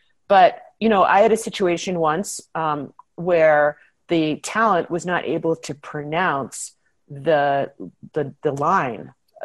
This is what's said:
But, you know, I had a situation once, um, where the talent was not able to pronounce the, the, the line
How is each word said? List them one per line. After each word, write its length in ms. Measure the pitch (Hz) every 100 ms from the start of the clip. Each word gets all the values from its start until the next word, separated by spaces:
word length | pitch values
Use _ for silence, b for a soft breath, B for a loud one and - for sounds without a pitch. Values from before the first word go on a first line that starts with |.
| _ _ -
But, 360 | 196 175 - - -
you 80 | 220
know, 160 | 202
I 160 | 175 190
had 100 | 220
a 60 | 220
situation 640 | 214 - 185 170 - 180
once, 400 | 156 160 - - - 165
um, 360 | 160 147 135 _ -
where 640 | - 170 170 156 147 147 151 b b -
the 280 | 170 156 147
talent 540 | - 214 226 180 -
was 160 | 170 170
not 180 | 175 -
able 280 | 160 165 165
to 180 | - 139
pronounce 960 | - 151 147 156 185 143 110 - - _ _ _ -
the, 640 | 139 143 151 143 139 - - 90 _ -
the, 200 | 156 139 -
the 100 | 151
line 640 | 139 147 190 139 107 135 _ _ -